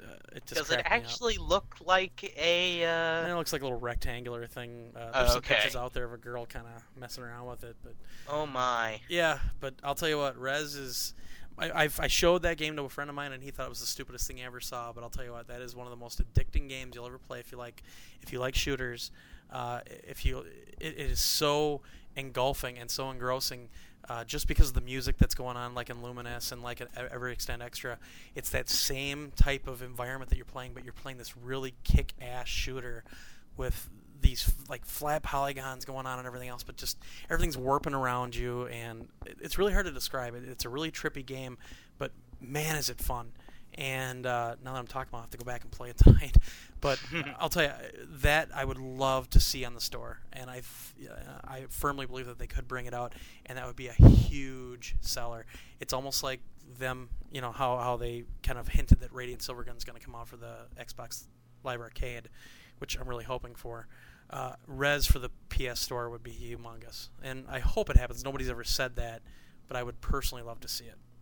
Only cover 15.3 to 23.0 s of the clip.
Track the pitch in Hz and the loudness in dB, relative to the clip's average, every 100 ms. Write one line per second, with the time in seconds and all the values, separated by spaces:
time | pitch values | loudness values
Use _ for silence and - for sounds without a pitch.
15.3 | 117 117 123 123 123 123 120 120 - - | -10 -12 -12 -10 -12 -12 -12 -6 -2 2
16.3 | - - 147 139 131 127 123 123 131 - | 6 6 4 0 -4 -10 -10 -12 -12 -12
17.3 | 123 117 123 120 117 - - - - - | -12 -12 -12 -12 -14 -20 -18 -18 -16 -8
18.3 | 127 127 - 143 135 123 120 - - - | -2 0 2 2 0 -2 -6 -10 -14 -20
19.3 | - - 131 120 120 - - - - 131 | -20 -12 -8 -6 -6 -10 -16 -14 -2 0
20.3 | 131 82 60 - - 160 - 135 127 - | 0 -8 -18 -18 -10 -8 -6 -2 2 2
21.3 | - 147 147 151 143 - - - - 135 | 4 4 4 2 0 -6 -18 -14 -10 -6
22.3 | 127 131 139 127 123 120 - | 0 0 0 -4 -8 -6 -4